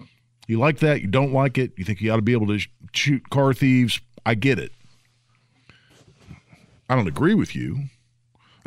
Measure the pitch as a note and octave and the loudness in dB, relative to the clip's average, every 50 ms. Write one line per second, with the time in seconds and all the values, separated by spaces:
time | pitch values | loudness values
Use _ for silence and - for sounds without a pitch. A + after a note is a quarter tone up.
0 | - - _ _ _ _ _ _ - - A2+ A2+ B2+ D#3 D3+ - D#3 D3+ D3 A#2 | -20 -20 _ _ _ _ _ _ -8 -4 -2 0 0 0 0 2 2 2 2 0
1 | - G2+ G2 C3+ C#3 C#3 C3 C3 C#3 C#3 A#2+ C3+ B2+ A#2+ - - F2+ A2 G2+ - | -2 0 0 0 0 2 2 0 0 0 0 -2 -4 -4 -6 -10 -6 -6 -4 -2
2 | G#2+ A2 A2 A2+ G#2 A2+ B2 A#2 G#2+ G2+ G#2 G2+ - - - _ - - - - | -2 0 0 2 2 2 2 2 2 0 -2 -4 -4 -8 -14 _ -20 -10 -6 -4
3 | - C#3+ C#3+ A#2+ - - - C#3+ C#3 C3+ B2+ - C#3+ C3 B2+ B2+ B2 A2 - - | 0 0 0 -2 -2 -4 -2 0 2 2 2 2 2 4 4 4 4 2 0 -6
4 | - _ _ - - - A#2 G#2 A2+ C3+ B2 E2 B1+ - - _ - - _ _ | -8 _ _ -8 -2 -2 -2 0 2 0 0 0 -4 -10 -14 _ -20 -20 _ _
5 | _ _ _ _ _ _ _ _ _ _ _ _ _ _ - _ _ _ _ _ | _ _ _ _ _ _ _ _ _ _ _ _ _ _ -20 _ _ _ _ _
6 | _ _ _ _ - - - - _ _ - _ _ _ _ _ _ - B2+ B2+ | _ _ _ _ -20 -20 -20 -20 _ _ -20 _ _ _ _ _ _ -2 0 0
7 | G#2 E2 C#2+ - C3+ F3 A3 F3+ G#2 - - B1+ B1 C2+ - C#3 C#3 C3+ - _ | 0 0 -2 0 2 2 2 2 0 -2 -4 -8 -8 -6 -6 -6 -8 -10 -14 _
8 | _ _ _ _ _ _ _ _ _ _ _ _ - | _ _ _ _ _ _ _ _ _ _ _ _ -2